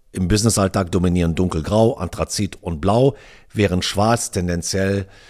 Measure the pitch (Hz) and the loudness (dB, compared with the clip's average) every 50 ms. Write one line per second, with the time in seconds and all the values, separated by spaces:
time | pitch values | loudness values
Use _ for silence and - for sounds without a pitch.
0 | _ _ - 98 92 85 107 104 110 117 - 110 98 95 - 104 95 87 90 92 | _ _ -6 -2 0 2 2 2 2 2 2 2 2 0 0 -2 -2 0 0 0
1 | 87 90 87 90 85 85 82 92 92 90 82 82 76 85 101 110 113 117 131 - | 2 2 2 2 2 0 2 0 0 0 -2 -4 -4 0 2 2 4 2 2 -2
2 | 92 82 - - 82 - - - 104 92 - - - 92 85 73 80 95 104 120 | -6 -6 -4 -4 -6 -4 -4 -4 -6 -6 -8 -10 -10 -8 -6 -4 0 2 2 4
3 | 131 139 - - - - - - - - - 107 101 92 90 92 - - - 98 | 4 2 0 -2 -10 -20 -20 -20 -20 -8 -2 0 0 2 2 0 -2 -2 0 2
4 | 104 113 117 - - - - 101 87 87 87 87 82 - - 95 95 95 98 98 | 2 2 2 0 -2 -4 -4 -4 -2 -2 -2 -4 -4 -4 -2 -2 0 0 0 -2
5 | 95 - - - - | -4 -8 -14 -20 -20